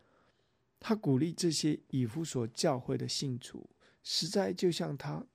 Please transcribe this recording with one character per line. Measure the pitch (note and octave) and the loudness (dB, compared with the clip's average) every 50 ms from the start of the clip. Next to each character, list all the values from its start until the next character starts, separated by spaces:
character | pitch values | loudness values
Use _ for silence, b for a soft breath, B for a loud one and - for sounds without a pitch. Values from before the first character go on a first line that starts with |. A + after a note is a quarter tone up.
| b b b b b b b b b b b b b _ _ _ | b b b b b b b b b b b b b _ _ _
他 | - - A3+ | -2 0 0
鼓 | G#3+ - D3 C3 | 2 4 2 4
励 | B2+ D#3 F3 | 4 2 0
这 | D#3+ - F3+ E3+ | 0 0 2 2
些 | D3 - - D3+ D3+ - - - | 2 2 2 2 2 0 -2 -2
以 | - C3 B2 | 0 0 0
弗 | A2 G#2+ D#3+ E3 | 0 -2 -4 -4
所 | - - B2+ A2+ A2+ | -2 -2 -2 -2 -2
教 | - - - E3+ C3+ A#2+ | -2 0 2 2 2 2
会 | - - C3+ B2 | 0 -2 -2 -2
的 | B2 A#2+ | -2 -4
信 | - - D3+ C3+ B2 - | -4 -2 -2 -2 -4 -4
徒， | - - - - - - _ b b b b b | -8 -10 -14 -16 -16 -18 _ b b b b b
实 | b - - - E3+ E3 | b -4 -2 -2 0 0
在 | - G3+ F#3+ G3 | 2 2 2 2
就 | F#3 - G3 F3+ | 0 2 2 2
像 | D#3+ - F3 D#3 C#3+ | 2 2 -2 -2 -4
他 | C3+ - D3 D3 D#3+ B3 - _ | -4 -6 -6 -6 -6 -8 -12 _